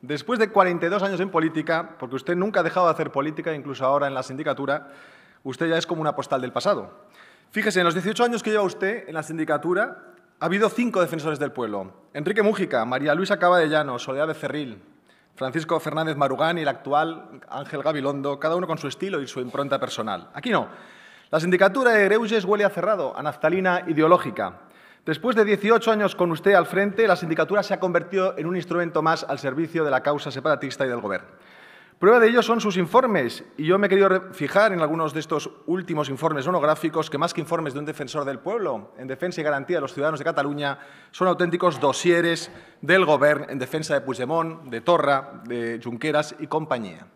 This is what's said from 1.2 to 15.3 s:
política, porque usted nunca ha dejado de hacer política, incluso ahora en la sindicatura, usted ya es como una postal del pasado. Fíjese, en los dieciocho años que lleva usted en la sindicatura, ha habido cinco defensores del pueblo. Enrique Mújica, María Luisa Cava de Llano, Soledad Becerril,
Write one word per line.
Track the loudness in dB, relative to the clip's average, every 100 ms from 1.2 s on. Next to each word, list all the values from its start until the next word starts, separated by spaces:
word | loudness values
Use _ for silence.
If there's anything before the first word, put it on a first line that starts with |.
| 0
política, | 0 0 -2 -2 -2 -2 -10
porque | -8
usted | -8 -2 -2
nunca | 0 0
ha |
dejado | 0 2 2
de |
hacer | 2 -2
política, | -2 -4 -4 -6 -6
incluso | -8 -2
ahora | 0 2 0
en |
la | -4
sindicatura, | -8 -6 -6 -4 -2 -4 -6 -20 -20 -20 _ _
usted | -12 -4 0
ya | 0
es | -2
como | -4
una | -2
postal | -4 -2 -4
del | -2
pasado. | -2 0 -2 -4 -16 -20 -20 -20 _ _
Fíjese, | -2 0 2
en | 2
los |
dieciocho | 2 -2 0
años | 0 0
que | 0
lleva | 0
usted | 0 0 -4 -4 -6
en |
la | -8
sindicatura, | -6 -6 -2 -2 0 -2 -2 -6 -20 -20 _ _
ha | -2
habido | 2 2
cinco | 2 -2 2
defensores | 0 0 -4 -4
del | -4
pueblo. | -4 -6 -6 -8 -14 _
Enrique | -8 -4 2
Mújica, | 2 2 0 0
María | 0 -2 0
Luisa | 0 2 2
Cava | 6 6
de | 4
Llano, | 2 0 -6
Soledad | -6 -2 -2
Becerril, | -2 -6 -6 -8 -12 -20 _ _ _ _